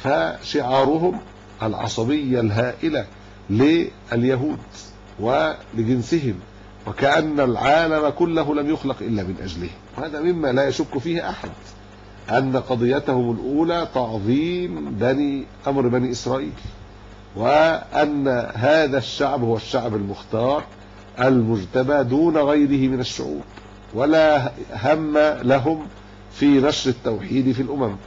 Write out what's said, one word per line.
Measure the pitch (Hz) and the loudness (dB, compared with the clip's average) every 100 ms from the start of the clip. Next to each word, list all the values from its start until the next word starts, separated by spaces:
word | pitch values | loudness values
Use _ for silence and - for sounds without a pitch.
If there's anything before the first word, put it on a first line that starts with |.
فشعارهم | 135 156 165 - - 147 123 135 135 160 180 220 - - - - | -2 0 -2 -6 -4 -2 2 2 4 2 0 -2 -10 -20 -18 -6
العصبية | 110 - 110 - 113 151 135 123 | -4 -4 -4 -2 0 0 0 0
الهائلة | 113 107 123 - 160 143 98 - - - - | 0 0 -2 -2 -2 -2 -6 -12 -20 -14 -2
لليهود | 107 143 170 - - - 117 127 127 151 - - - - - - - | 2 4 4 0 -6 -4 0 2 0 -2 -6 -12 -20 -20 -20 -18 -6
ولجنسهم، | 110 143 156 151 - 113 110 127 113 165 131 90 - - - - - | 0 0 0 -4 -8 -4 0 0 0 -2 -2 -4 -10 -20 -20 -14 -10
وكأن | - 139 156 156 143 | -2 2 2 2 0
العالم | 127 107 127 160 165 156 147 | 0 2 4 4 4 2 0
كله | 147 170 160 147 147 | 0 0 0 0 0
لم | 143 | 0
يخلق | 156 135 123 | -2 -2 -4
إلا | 104 107 | -4 -4
من | 90 - | -4 -6
أجله، | 95 85 87 - - - | -8 -8 -10 -12 -16 -10
وهذا | 156 147 | -8 -4
مما | 170 170 143 | -2 0 0
لا | 127 139 | 2 2
يشك | 127 156 139 | 0 -4 -4
فيه | 165 165 185 | -4 -4 -4
أحد | 190 - - - - - - - - - | -8 -10 -14 -20 -20 -20 -20 -20 -14 -2
أن | 120 135 127 | 0 2 -2
قضيتهم | 123 120 120 139 143 123 120 | 0 0 2 2 0 0 0
الأولى | 113 123 143 165 170 160 | -2 -2 0 0 0 -2
تعظيم | 131 117 110 104 139 170 180 180 160 143 | -2 -2 -2 0 0 0 -2 -4 -6 -8
بني، | 107 120 135 143 139 - - 143 | -2 0 2 0 -2 -8 -8 -4
أمر | 139 120 | 0 2
بني | 123 127 | 2 0
إسرائيل، | 123 123 135 151 - - - - - - - - 98 | -4 -4 -4 -4 -10 -14 -16 -20 -20 -20 -20 -14 -2
وأن | 120 151 160 160 - 143 151 147 135 123 113 | 2 4 4 2 -2 0 0 2 0 0 -2
هذا | 110 131 160 147 135 | 0 2 4 4 0
الشعب | - - 139 139 | -2 -2 0 0
هو | 117 110 | 0 -2
الشعب | - 127 117 104 | -2 -4 -2 -4
المختار | 101 101 - 110 123 151 - - - - - - | -4 -8 -6 -2 0 0 -4 -16 -20 -20 -12 0
المجتبى | 131 127 110 110 90 127 131 147 | 4 4 2 0 0 -2 2 2
دون | 120 139 170 156 | 2 2 2 2
غيره | 143 151 143 139 131 | 2 4 4 2 0
من | 127 | 0
الشعوب. | 120 - 131 - - - - - - | -4 -6 -8 -8 -10 -18 -20 -20 -8
ولا | 110 143 160 156 147 127 - - 107 | -2 2 6 6 4 0 -8 -14 -4
هم | 131 160 151 151 151 - | 0 0 2 2 2 2
لهم | 123 135 139 156 151 - - - - | 2 2 2 -2 -6 -16 -20 -20 -14
في | - 143 139 | 0 4 6
نشر | 143 147 131 | 4 2 -2
التوحيد | 120 123 104 95 127 131 | -2 -2 -4 -2 0 0
في | 117 | 0
الأمم، | 127 139 117 98 | -2 -2 -4 -4